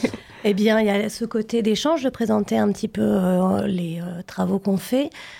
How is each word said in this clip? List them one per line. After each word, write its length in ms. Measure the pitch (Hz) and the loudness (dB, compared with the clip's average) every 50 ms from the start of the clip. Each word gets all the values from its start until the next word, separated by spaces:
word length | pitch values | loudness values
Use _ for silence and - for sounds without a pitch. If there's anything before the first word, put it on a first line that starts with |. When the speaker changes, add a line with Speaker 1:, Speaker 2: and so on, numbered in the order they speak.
| - | 2
Speaker 1:
<laughs> 400 | - - - - - - - - | -2 -4 -8 -16 -20 -10 -2 0
Speaker 2:
Eh 100 | 208 202 | 0 2
bien, 240 | 196 208 220 214 220 | 4 4 4 4 4
il 80 | 214 | 4
y 40 | 202 | 4
a 180 | 196 202 214 214 | 2 2 0 -2
ce 160 | - - 233 | -4 -6 -6
côté 360 | 226 - 220 214 220 233 233 | -4 -2 -4 -2 -2 -2 0
d'échange, 440 | 202 220 214 - - 294 339 302 254 | 2 2 0 2 2 0 0 0 0
de 40 | 254 | -2
présenter 480 | - - 233 214 214 214 202 - 226 | -2 -2 0 2 2 0 0 0 0
un 140 | 220 214 208 | 2 2 2
petit 160 | 196 - 220 | 0 -2 -4
peu, 160 | - - 208 | -6 -2 -2
euh, 640 | 214 208 208 196 185 180 185 180 185 185 196 202 208 | 0 2 2 2 2 2 2 4 4 2 2 0 0
les, 340 | 202 185 175 175 165 165 170 | 0 -2 -2 -4 -4 -6 -6
euh, 220 | 170 180 175 175 185 - | -8 -8 -10 -10 -12 -8
travaux 320 | - 190 185 180 196 190 | -6 -4 -2 0 0 0
qu'on 160 | 196 208 196 | 0 0 0
fait. 340 | 190 - - 247 262 285 302 - - - - - | -2 0 0 0 0 0 -2 -6 -12 -18 -18 -20